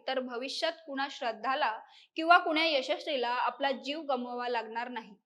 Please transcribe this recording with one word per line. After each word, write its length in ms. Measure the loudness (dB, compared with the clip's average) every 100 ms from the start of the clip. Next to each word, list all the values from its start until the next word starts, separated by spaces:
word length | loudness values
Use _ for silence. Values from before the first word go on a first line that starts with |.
| -2
तर 120 | -2
भविष्यात 520 | -2 -6 -6 -2 -2 -2 -6
कुणा 200 | -4 -4
श्रद्धाला 680 | -4 -4 -2 0 2 0 -2 -8 -20 -12 0
किंवा 220 | 8 8
कुण्या 280 | 8 2 4
यशस्वीला 640 | 2 0 -4 -2 -2 0
आपला 420 | 0 0 0 -2
जीव 300 | -2 -4 -6
गमवावा 480 | -2 -2 -2 -6 -2
लागणार 380 | -2 -4 -6 -6
नाही. 280 | -8 -12 -20